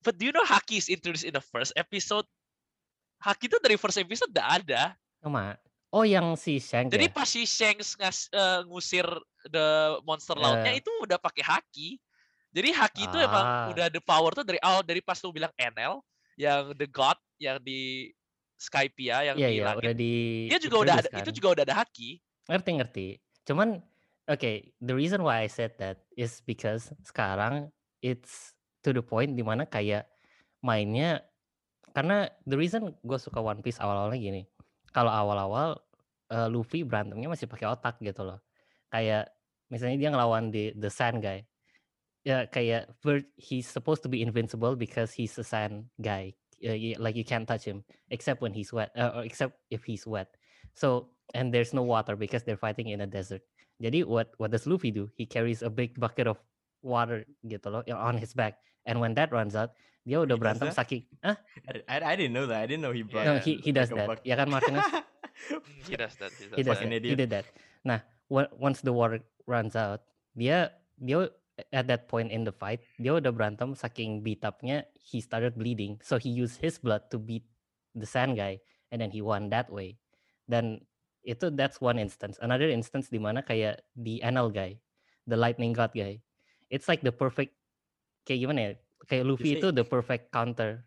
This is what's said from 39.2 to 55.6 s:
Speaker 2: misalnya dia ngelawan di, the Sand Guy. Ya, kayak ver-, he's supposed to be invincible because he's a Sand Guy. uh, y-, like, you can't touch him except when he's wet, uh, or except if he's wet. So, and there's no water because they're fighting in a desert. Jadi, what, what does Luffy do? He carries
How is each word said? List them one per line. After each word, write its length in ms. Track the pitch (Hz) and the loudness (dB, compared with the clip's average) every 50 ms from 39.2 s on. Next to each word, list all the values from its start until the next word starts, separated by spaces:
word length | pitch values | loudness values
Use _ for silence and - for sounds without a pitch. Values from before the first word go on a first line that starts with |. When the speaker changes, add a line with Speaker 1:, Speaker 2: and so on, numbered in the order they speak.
| 107 - _ _ _ _ _ _ _ _ | 0 -4 _ _ _ _ _ _ _ _
Speaker 2:
misalnya 320 | 131 113 123 123 131 139 | -8 -4 -2 -2 0 0
dia 80 | 139 151 | 0 2
ngelawan 380 | 143 131 120 117 113 113 113 110 | 2 4 4 4 4 2 0 -2
di, 240 | 107 110 104 107 - | -2 -2 -4 -4 -6
the 160 | 107 104 101 | -4 -6 -6
Sand 320 | - - 127 120 117 117 | 0 0 0 0 0 0
Guy. 240 | 104 101 95 95 110 _ _ _ _ _ _ _ _ _ _ _ _ _ _ _ | -4 -4 -6 -8 -12 _ _ _ _ _ _ _ _ _ _ _ _ _ _ _
Ya, 240 | _ 139 135 127 120 | _ 0 0 0 0
kayak 480 | - - 131 120 113 117 113 - - - _ | -2 -2 0 2 2 0 0 -2 -6 -18 _
ver-, 300 | - 147 143 143 139 _ _ | 0 0 0 0 0 _ _
he's 300 | - - - 135 127 120 | -20 -10 -6 -6 -6 -6
supposed 400 | - - 135 120 - 156 151 - | -6 -8 -6 0 0 0 0 0
to 80 | 131 | -4
be 80 | 127 110 | -2 0
invincible 560 | 117 117 110 120 110 - - 110 117 120 135 | -2 0 0 0 -2 -2 -2 0 0 0 0
because 400 | 123 117 - - 117 113 110 - | 0 -4 -4 -2 -4 -4 -4 -4
he's 220 | - 120 110 - | -6 -6 -6 -6
a 80 | - 110 | -10 -8
Sand 420 | - - 110 107 107 107 104 113 127 _ | -4 -2 -2 -2 -2 -6 -8 -12 -14 _
Guy. 400 | - 107 110 101 95 95 95 95 _ _ _ _ _ - | -6 -4 -4 -4 -4 -6 -10 -14 _ _ _ _ _ -4
uh, 100 | 113 110 | -4 -4
y-, 200 | 110 113 113 110 - | -2 -4 -6 -4 -2
like, 160 | 113 113 107 | -4 -2 -2
you 80 | 117 107 | -2 -2
can't 220 | - 127 117 113 | -2 -2 -4 -2
touch 160 | - 120 107 - | -2 -4 -4 -4
him 180 | 110 98 101 104 _ - _ _ _ | -8 -10 -10 -12 _ -20 _ _ _
except 320 | 127 120 - - 131 - | -10 -4 -2 -2 -2 -2
when 120 | 131 113 101 | -2 -4 -4
he's 180 | 107 101 - - | -6 -8 -6 -4
wet, 180 | 113 107 - _ | -4 -4 -4 _
uh, 220 | 117 123 120 117 120 | 0 0 0 0 -4
or 40 | 117 | -8
except 340 | 113 - - 139 127 - _ _ _ | -10 -4 -4 -4 -4 -4 _ _ _
if 140 | - 107 - | -10 -10 -6
he's 220 | - 113 98 - | -8 -8 -8 -6
wet. 200 | 113 110 101 95 _ _ _ _ _ _ _ - - _ | -6 -6 -6 -6 _ _ _ _ _ _ _ -20 -20 _
So, 340 | - - 139 123 123 123 - _ _ _ - - | 0 2 2 2 2 -2 -6 _ _ _ -10 -6
and 200 | 120 127 127 117 | -4 -2 2 2
there's 200 | 120 117 117 - | 2 2 2 0
no 100 | 135 127 | 0 2
water 320 | 120 117 110 107 - 104 | 2 2 2 2 -2 -4
because 280 | 101 107 101 - 120 120 | -4 -4 -2 -2 -4 -2
they're 160 | - 107 - | -2 -4 -2
fighting 300 | - 110 107 - 117 110 | -2 -4 -4 -4 -6 -6
in 120 | 104 101 | -4 -6
a 60 | 101 | -6
desert. 340 | 98 92 98 92 92 98 95 _ _ _ _ _ _ _ _ | -6 -6 -8 -8 -6 -10 -12 _ _ _ _ _ _ _ _
Jadi, 220 | 113 117 127 170 175 | -4 0 0 0 0
what, 280 | - 113 117 110 - - | 2 0 0 0 -2 -4
what 140 | _ 110 107 | _ -2 0
does 160 | 113 113 - | 0 0 0
Luffy 240 | 143 180 185 - 120 | 0 0 0 0 -2
do? 180 | 104 104 101 107 _ | -2 -2 -6 -6 _
He 100 | - 117 | -10 -10
carries 360 | - - 120 113 117 117 113 | -4 -2 0 0 0 0 -2